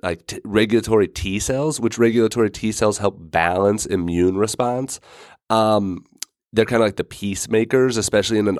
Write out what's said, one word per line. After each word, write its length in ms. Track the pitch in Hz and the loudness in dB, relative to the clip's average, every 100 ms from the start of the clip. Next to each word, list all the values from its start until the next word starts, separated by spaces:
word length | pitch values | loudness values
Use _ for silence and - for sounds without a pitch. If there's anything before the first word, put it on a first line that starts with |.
like, 200 | 92 87 - | -8 -8 -10
t-, 120 | - | -14
regulatory 640 | 107 104 113 113 110 110 92 | -2 0 2 2 2 2 2
T 320 | - 98 101 | -2 -6 -4
cells, 400 | - 131 156 147 | -4 -2 -4 -2
which 180 | 113 - | -2 2
regulatory 520 | 117 117 110 120 110 | 2 4 2 2 -2
T 200 | - 107 | -2 -4
cells 280 | 107 107 101 | 0 0 0
help 180 | 101 - | -2 -4
balance 640 | 82 85 85 90 101 107 | -4 0 0 2 2 0
immune 520 | - 95 85 85 90 95 | -2 -4 -2 2 2 2
response. 640 | 110 - 123 123 131 - _ - - _ - | -2 -2 -4 -4 -8 -12 _ -20 -20 _ -2
Um, 540 | 110 110 107 98 87 - - - _ _ | 0 2 2 0 -6 -12 -18 -18 _ _
they're 120 | 107 | -2
kinda 200 | 107 117 | 2 2
like 120 | 110 95 | 2 0
the 80 | |
peacemakers, 920 | - - 101 95 - 110 113 131 127 113 | -8 -6 -8 -6 0 0 2 2 2 0
especially 400 | 98 107 98 110 | 0 0 2 2
in 100 | |
an 100 | 104 | 0